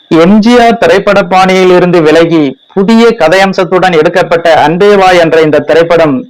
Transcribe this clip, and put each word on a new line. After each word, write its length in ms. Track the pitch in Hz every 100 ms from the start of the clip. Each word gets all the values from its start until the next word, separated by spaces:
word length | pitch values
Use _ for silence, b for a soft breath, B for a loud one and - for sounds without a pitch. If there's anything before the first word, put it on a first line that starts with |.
| b
எம் 320 | 160 170 214
ஜி 200 | 208 240
ஆர் 180 | 233 233
திரைப்பட 440 | 170 185 202 196
பாணியில் 540 | 185 185 185 190 185 180
இருந்து 260 | 180 175
விலகி 560 | 156 160 165 165 143 131 _
புதிய 340 | - 196 226 233
கதையம்சத்துடன் 920 | - 160 185 196 190 180 185 185 175
எடுக்கப்பட்ட 560 | 160 175 156 170 170
அன்பே 420 | 151 143 175 202 202
வா 160 | 185
என்ற 300 | 180 165 160
இந்த 180 | 160 147
திரைப்படம் 680 | 143 156 170 170 160 131 127